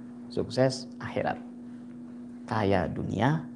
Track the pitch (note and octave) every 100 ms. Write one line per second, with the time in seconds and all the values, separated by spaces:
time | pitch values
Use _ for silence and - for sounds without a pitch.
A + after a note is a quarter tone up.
0 | - - - - G2+ B2 C3 B2+ - -
1 | - - - - - - - - - -
2 | - - - - - A2 G2 F#2+ D#2+ F2
3 | F2 G2+ A#2+ D#3 -